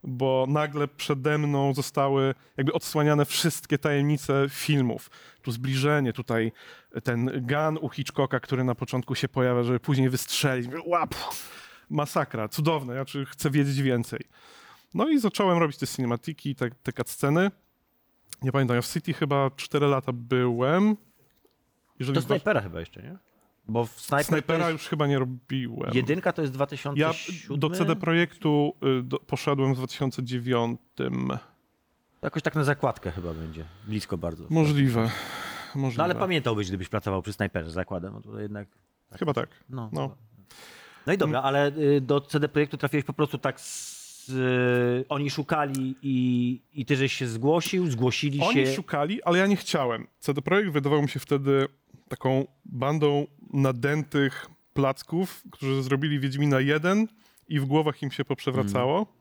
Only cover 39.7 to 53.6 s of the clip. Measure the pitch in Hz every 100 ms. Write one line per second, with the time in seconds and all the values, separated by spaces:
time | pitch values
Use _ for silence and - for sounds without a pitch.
39.7 | 127 113 151 139 139 - _ _ - -
40.7 | - - - - 196 156 151 135 139 143
41.7 | 147 147 143 131 143 139 151 147 147 147
42.7 | 147 139 151 - - 151 135 135 - -
43.7 | - - - - - - 131 127 127 123
44.7 | 123 123 123 131 143 143 139 139 160 147
45.7 | 135 131 131 139 131 127 123 123 127 _
46.7 | 147 123 139 135 - 127 113 135 165 -
47.7 | 190 180 120 127 117 147 143 170 254 135
48.7 | 135 - 147 147 220 - 175 196 196 -
49.7 | 165 131 113 120 _ - 143 139 190 208
50.7 | 147 139 151 143 143 - 143 139 139 135
51.7 | _ _ - _ 127 131 131 139 _ -
52.7 | 123 131 151 147 143 147 _ - 143